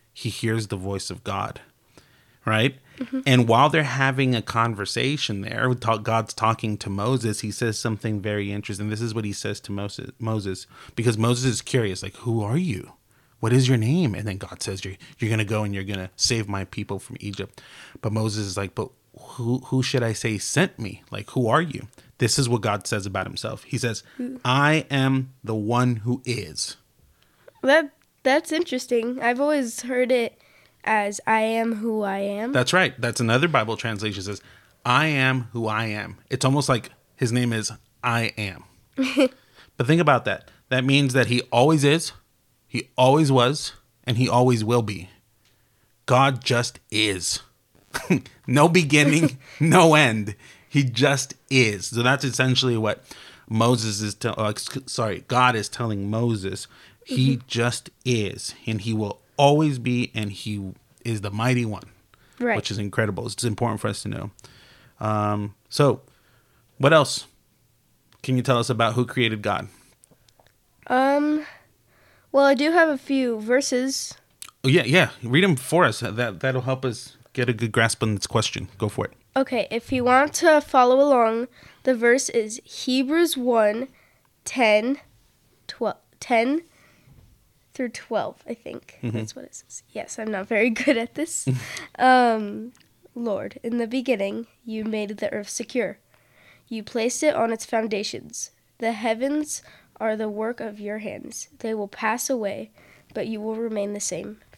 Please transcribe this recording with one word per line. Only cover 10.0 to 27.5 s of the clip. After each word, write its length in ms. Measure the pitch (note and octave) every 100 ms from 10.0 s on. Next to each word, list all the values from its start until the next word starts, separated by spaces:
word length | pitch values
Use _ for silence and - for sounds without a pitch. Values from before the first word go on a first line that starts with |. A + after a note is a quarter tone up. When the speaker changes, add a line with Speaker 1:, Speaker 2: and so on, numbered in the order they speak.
| - -
Speaker 1:
Moses, 480 | A2 A2 G2 F#2+ - - - -
because 220 | A#2+ A2
Moses 280 | A2+ B2 C3
is 160 | G#2+
curious, 420 | - C3 G#2+ F#2
like, 120 | F#2+ -
"Who 260 | B2+ A2+
are 140 | G#2 C#3
you? 340 | F3+ G2 - - _ _ _ _
What 140 | A2+
is 140 | B2 C3
your 80 | B2+
name?" 360 | A2 E3 D3+
And 140 | F2+ G#2+
then 100 | F#2+
God 240 | F2+ -
says, 220 | - F#2 F#2+
"You're, 100 | G2 - -
you're 120 | A2
gonna 140 | A2 G#2
go 180 | G#2+
and 100 | G#2+
you're 100 | G2 G2
gonna 260 | G2 F#2 -
save 300 | - A#2 G#2
my 160 | G2 F#2
people 340 | - G2+ G2
from 160 | - A#2
Egypt." 400 | G#2 G2 F#2+ - - - - -
But 100 | A2+
Moses 320 | G#2+ A2 G#2+ G2+
is 120 | F#2
like, 180 | G2 -
"But 140 | - _ _ -
who, 420 | - - A#2 B2+ -
who 140 | C3
should 220 | C3 C3
I 100 | A#2
say 240 | G#2 A#2+ G#2
sent 400 | - - F#3+ -
me? 240 | G#2+ F#2+ _
Like, 220 | G2+ G#2+
who 160 | - A#2
are 140 | C#3+
you?" 260 | E3+ A2 - _ _ _
This 180 | A#2 -
is 100 | B2
what 140 | A#2+
God 240 | G#2+ G2+ -
says 220 | G#2+ G2
about 180 | F#2+ F#2+
himself. 380 | - A2+ B2+
He 160 | - B2+
says, 240 | A#2+ G#2+ - -
Speaker 2:
Mm. 200 | B3 C4 B2
Speaker 1:
"I 400 | C3 D3 D#3 C3+
am 420 | C#3 C3+ C3+ C3 -
the 120 | A2 A2
one 400 | G#2 A#2+ B2 A#2
who 240 | A2 B2
is." 520 | - A2+ F2 D2+ - - _ _ _ _ _ _ -